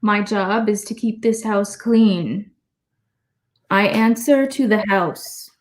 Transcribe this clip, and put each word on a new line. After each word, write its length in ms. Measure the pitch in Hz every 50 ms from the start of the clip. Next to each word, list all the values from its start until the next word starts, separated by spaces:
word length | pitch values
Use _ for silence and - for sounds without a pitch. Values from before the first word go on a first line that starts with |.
My 200 | - 214 208 202
job 460 | 208 196 220 202 196 185 202 226 226 214
is 140 | 208 202 -
to 100 | - 226
keep 260 | 220 - 226 214 220
this 220 | - 233 226 220
house 340 | 220 220 214 202 202 202 -
clean. 720 | - - 233 233 220 226 214 196 175 170 113 113 190 208 - _ _ _ _ _ _ _ _ _ _ _ _ _ _ _ _ _ _ _ _ _ _ _ _
I 160 | - 190 202 202
answer 580 | - 220 220 226 233 226 - - 285 277 269
to 200 | 269 - - 277
the 160 | 233 214 214 214 208
house. 640 | 196 196 180 165 139 - - - - - - - _ _